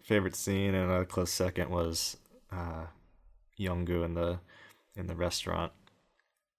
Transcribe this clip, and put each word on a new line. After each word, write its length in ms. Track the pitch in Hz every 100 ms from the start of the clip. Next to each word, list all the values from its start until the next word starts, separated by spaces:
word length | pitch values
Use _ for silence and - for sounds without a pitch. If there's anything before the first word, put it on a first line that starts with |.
favorite 340 | - 104 95 -
scene, 380 | - 98 98
and 160 | 95 90
a 140 | 92 92
close 240 | - 87
second 380 | - 90 90 -
was, 480 | 87 82 82 - - - - -
uh, 340 | 90 85 80 85 - - - - - _ -
Young-gu 460 | 92 87 87 87
in 100 | 85
the, 260 | 85 85 90 - - - - _ 101
in 100 | 90
the 100 | 85
restaurant 560 | 87 - 90 85 85 - - _ _ _ _ _ _